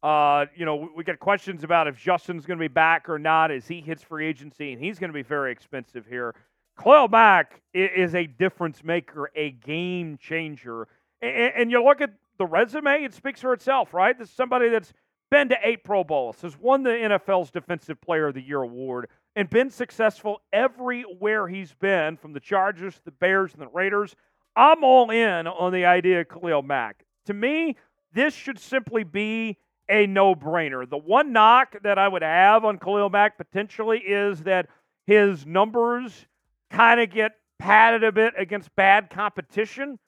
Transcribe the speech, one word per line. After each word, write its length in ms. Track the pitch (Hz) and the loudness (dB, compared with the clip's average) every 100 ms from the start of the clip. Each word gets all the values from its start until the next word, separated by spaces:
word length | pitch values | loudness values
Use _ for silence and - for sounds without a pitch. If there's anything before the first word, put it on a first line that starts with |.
Uh, 460 | 151 151 147 143 147 - | 0 2 2 2 0 -6
you 100 | 165 | -6
know, 100 | 151 | -6
we, 120 | 160 156 | -8 -12
we 60 | |
get 160 | 165 165 | -10 -6
questions 440 | 185 202 - 175 | -4 -4 -4 -12
about 240 | 151 170 156 | 0 0 0
if 100 | 127 | -4
Justin's 480 | - 180 - 175 147 | -2 -2 -2 -12 -10
gonna 140 | 175 | -8
be 80 | 160 | -4
back 400 | 139 160 165 - | 0 2 2 -2
or 120 | 156 | -6
not 320 | 151 160 160 | 0 2 2
as 160 | 139 - | -2 -10
he 120 | 175 | -16
hits 220 | 156 156 | -12 -14
free 260 | _ 160 156 | _ -10 -8
agency, 460 | 143 147 _ 147 | -8 -12 _ -14
and 100 | 120 | -10
he's 140 | 160 196 | -12 -10
gonna 160 | 175 | -10
be 80 | 151 | -10
very 300 | 120 147 135 | -8 -6 -6
expensive 540 | 120 _ 135 123 127 110 | -8 _ -16 -14 -18 -14
here. 260 | 123 120 - _ _ _ _ | -10 -10 -12 _ _ _ _
Khalil 260 | - 294 247 | 4 6 6
Mack 540 | 220 226 185 151 _ _ 185 | 4 6 6 2 _ _ -4
i-, 20 | |
is 380 | 190 185 180 180 | -2 0 -2 -2
a 100 | 165 | -6
difference 580 | 120 185 - 170 143 | _ -4 -4 -8 -8
maker, 480 | 156 175 - 151 143 156 | -6 -6 -6 -12 -12 -8
a 160 | 151 | -8
game 680 | 127 123 156 180 180 165 147 | -10 -10 -8 -6 -8 -10 -14
changer. 680 | - 165 160 147 127 117 110 _ _ _ | -10 -8 -8 -14 -14 -14 -14 _ _ _
A-, 60 | 233 | -8
a-, 260 | 262 240 - | -2 -2 0
and 160 | 233 | 0
you 100 | 240 | 2
look 200 | 247 277 | 4 2
at 80 | 277 202 _ _ | 0 _ _ _
the 80 | 180 | -4
resume, 580 | 160 226 269 294 285 | 0 -2 -2 -2 -2
it 100 | 277 | -2
speaks 260 | - 269 - | -10 -12 -8
for 140 | 254 | -4
itself, 400 | 247 - 269 196 | -4 -2 -2 -2
right? 240 | 175 196 247 | 0 0 0
This 100 | 220 | -8
is 80 | _ | _
somebody 320 | 254 254 240 | -4 0 0
that's 240 | 226 - _ _ _ _ | -2 -6 _ _ _ _
been 160 | 285 277 | 2 2
to 80 | 240 | 0
eight 220 | 202 233 - | -2 -4 -4
Pro 180 | 202 | -4
Bowls, 380 | 175 151 120 107 | -2 -2 -4 -8
has 180 | 175 143 | -16 -8
won 240 | 214 269 | 0 0
the 140 | 262 233 | 0 -2
N 160 | 220 | 0
F 160 | 202 - | -2 0
L's 200 | 190 170 | -2 -2
Defensive 520 | 175 - 170 - 156 | -10 -8 -10 -10 -16
Player 260 | - 165 151 | -4 -2 -2
of 60 | |
the 80 | 135 | -6
Year 200 | 131 143 | -8 -6
award, 460 | 123 120 131 123 120 _ _ - | -6 -10 -10 -10 -10 _ _ -6
and 120 | 185 | -2
been 200 | 214 262 | 0 0
successful 720 | - 240 - 220 202 214 208 _ | -4 -12 -2 -2 -2 -10 -10 _
everywhere 960 | 202 262 247 247 240 233 180 208 214 190 | -2 -2 -4 -8 -8 -10 -8 -4 -4 -4
he's 260 | 185 180 _ | -10 -14 _
been, 420 | 190 190 156 160 | -2 0 -2 -6
from 160 | 160 | -16
the 80 | 143 | -18
Chargers, 580 | - 202 196 185 185 - - | -4 -2 -2 -4 -12 -16 -20
the 60 | |
Bears, 420 | 139 180 190 190 | _ 0 2 0
and 80 | 147 | _
the 60 | 135 | -12
Raiders. 500 | 147 190 202 208 _ _ _ _ - | -4 -2 -2 -4 _ _ _ _ 4
I'm 280 | 269 320 | 6 6
all 260 | 285 262 233 | 6 6 6
in 360 | 226 226 175 165 | 2 0 0 -6
on 240 | 175 180 | -4 -2
the 140 | 185 175 | 0 4
idea 360 | 180 180 180 | 4 4 0
of 80 | 165 | -2
Khalil 320 | 165 175 151 | -8 -4 -4
Mack. 440 | 135 139 117 104 _ _ - | -2 -6 -6 -12 _ _ -12
To 80 | |
me, 420 | 202 233 311 330 233 _ _ _ | -6 -4 -2 -4 -8 _ _ _
this 220 | 170 294 | -2 -2
should 260 | - - 233 | -4 -14 -14
simply 440 | - 262 220 226 | -6 -8 -4 -6
be 540 | 196 170 214 220 226 196 _ _ _ | -6 -6 -6 -4 -6 -10 _ _ _
a 160 | 208 208 | 0 2
no-brainer. 840 | 196 196 175 143 170 156 131 127 | 4 2 2 -2 -4 -4 -8 -10
The 100 | 143 | -10
one 360 | 151 226 302 | 0 0 2
knock 420 | 226 214 247 262 208 | 4 6 6 4 -4
that 140 | 202 196 | -2 2
I 100 | 196 | 2
would 140 | 185 | 0
have 420 | 160 165 190 220 | 0 4 6 6
on 140 | 220 202 | 2 -4
Khalil 320 | 175 202 202 | -4 0 0
Mack 280 | 196 208 _ | 2 0 _
potentially 600 | - 190 202 - 220 226 | -12 -8 -8 -8 -2 -2
is 460 | 190 202 202 180 | -2 -2 -2 -4
that 260 | 160 185 165 _ _ _ - | -2 -2 -2 _ _ _ 2
his 380 | 208 202 180 139 | 4 4 0 -4
numbers 800 | 170 214 233 233 240 247 - _ _ _ _ _ | 0 0 2 -2 -2 -8 -18 _ _ _ _ _
kinda 360 | 180 226 233 226 | 2 4 4 2
get 240 | 202 220 220 _ _ | -2 -4 _ _ _
padded 460 | 190 208 226 226 | 2 6 6 4
a 80 | 220 | 0
bit 240 | 202 220 220 | 2 0 0
against 360 | 190 202 170 - | -8 -8 -8 0
bad 340 | 190 202 190 | 4 4 2
competition 880 | 180 208 - 165 - 214 - 277 247 | -8 -8 -8 -12 -8 -8 -8 -12 -12